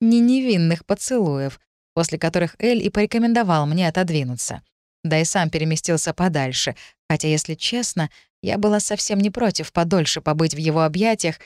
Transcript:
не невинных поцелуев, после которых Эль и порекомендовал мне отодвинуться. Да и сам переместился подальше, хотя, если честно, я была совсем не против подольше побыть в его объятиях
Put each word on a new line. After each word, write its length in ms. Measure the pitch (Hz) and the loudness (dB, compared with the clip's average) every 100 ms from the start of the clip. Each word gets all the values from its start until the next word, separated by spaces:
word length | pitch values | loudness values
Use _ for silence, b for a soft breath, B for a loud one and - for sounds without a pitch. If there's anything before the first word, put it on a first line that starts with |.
не 180 | 226 233 | 4 4
невинных 640 | 240 262 254 180 165 165 | 4 4 2 2 2 0
поцелуев, 720 | - 202 - 254 165 139 139 - _ _ _ | -2 -4 -2 0 0 0 -4 -8 _ _ _
после 240 | 165 165 160 | -4 -2 -2
которых 380 | 165 170 170 - | -2 0 -2 0
Эль 260 | 233 240 | 0 0
и 60 | 202 | 0
порекомендовал 720 | 208 208 233 233 233 196 156 | 0 0 2 2 2 2 2
мне 240 | 147 170 170 | 2 0 0
отодвинуться. 720 | 185 175 156 127 123 - - - _ _ _ | 0 0 0 -2 -6 -8 -10 -14 _ _ _
Да 160 | 160 156 | 0 0
и 60 | |
сам 240 | 165 196 160 | 2 0 0
переместился 640 | 156 160 156 - 160 165 | 0 -2 -2 0 -2 -2
подальше, 640 | - 180 151 131 131 - - B B - | 0 0 0 -2 -2 -4 -6 B B -4
хотя, 200 | 156 156 | -2 0
если 260 | 151 - | -2 -2
честно, 560 | 156 - 240 233 180 151 b b _ | -6 -4 -4 -4 -4 -6 b b _
я 160 | 190 208 | -4 0
была 200 | 208 208 | 2 0
совсем 420 | - 208 - 196 | 0 -4 -2 0
не 100 | 202 | 0
против 420 | 240 226 - 156 | 0 -2 -2 -4
подольше 480 | 170 170 185 147 156 | -2 2 2 0 -2
побыть 320 | 156 151 160 | -2 0 0
в 60 | 151 | 0
его 240 | 156 160 | -2 0
объятиях 540 | 156 180 226 220 165 - | 0 2 0 0 -2 -6